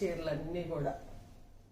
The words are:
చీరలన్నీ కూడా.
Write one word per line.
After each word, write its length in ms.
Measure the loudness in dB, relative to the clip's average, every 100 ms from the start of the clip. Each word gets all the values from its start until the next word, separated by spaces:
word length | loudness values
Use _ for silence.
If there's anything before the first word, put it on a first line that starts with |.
చీరలన్నీ 640 | 2 4 2 2 2 0 2
కూడా. 200 | 2 2 0 -6 -12 -12 -16 -16 -18 -12